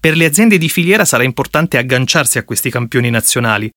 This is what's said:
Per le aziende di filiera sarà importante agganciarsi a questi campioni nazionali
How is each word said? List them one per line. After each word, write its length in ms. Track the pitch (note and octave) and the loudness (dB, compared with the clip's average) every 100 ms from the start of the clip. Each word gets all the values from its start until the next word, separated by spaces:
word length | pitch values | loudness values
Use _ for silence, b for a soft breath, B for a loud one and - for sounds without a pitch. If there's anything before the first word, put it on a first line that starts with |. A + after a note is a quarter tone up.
Per 160 | D#3 D#3+ | 0 2
le 100 | E3 | 0
aziende 320 | B3 A3+ G3 | 4 4 4
di 100 | D#3+ | 2
filiera 360 | - E3+ G#3 | -2 0 2
sarà 200 | F#3 A#2+ | 2 2
importante 520 | B2+ A#2+ - D3+ E3+ B2+ | 0 -2 -2 -2 0 0
agganciarsi 640 | B2+ B2+ B2+ E3+ C#3 B2+ | 0 0 0 0 0 -4
a 60 | |
questi 260 | - A2+ B2+ | -4 -6 -4
campioni 400 | A#2+ A#2 B2+ A#2+ | -4 -2 -2 0
nazionali 580 | A#2 - - A#2+ G#2+ G#2+ | 0 -2 -2 0 -2 -4